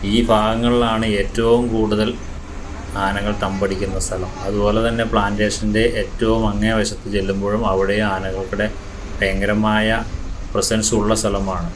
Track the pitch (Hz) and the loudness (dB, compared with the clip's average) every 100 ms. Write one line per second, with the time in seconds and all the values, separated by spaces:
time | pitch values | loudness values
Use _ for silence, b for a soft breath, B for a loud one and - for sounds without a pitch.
0 | 101 110 120 110 107 113 120 120 117 110 | 2 2 4 4 4 2 2 2 2 2
1 | 113 101 98 - 113 117 123 110 110 104 | 0 0 0 0 4 4 2 0 2 2
2 | 107 - - - - - - - - 101 | 0 -2 -8 -10 -10 -10 -10 -10 -8 -2
3 | 98 101 104 104 98 98 98 95 98 95 | 0 0 -2 -2 -2 0 -2 0 -2 -2
4 | - 92 90 - 98 104 101 110 113 113 | -2 -4 -6 -6 -4 0 2 4 2 0
5 | 113 110 101 104 104 - 107 107 117 113 | 0 2 0 2 0 0 0 2 2 0
6 | 98 - 113 113 110 104 107 110 101 104 | -4 -2 0 2 2 2 2 2 0 -4
7 | 101 104 95 98 101 107 110 95 98 104 | -4 -2 0 0 0 0 0 2 2 2
8 | 107 95 95 95 98 101 107 - - - | 2 0 -2 -4 -4 -2 -2 -4 -10 -12
9 | - - 98 95 101 107 107 107 110 113 | -8 -2 0 0 0 2 2 2 2 0
10 | - - - - - 101 95 110 107 113 | -2 -6 -8 -8 -4 -2 0 0 2 2
11 | 104 110 107 101 98 90 85 | 2 2 0 0 -2 -2 -4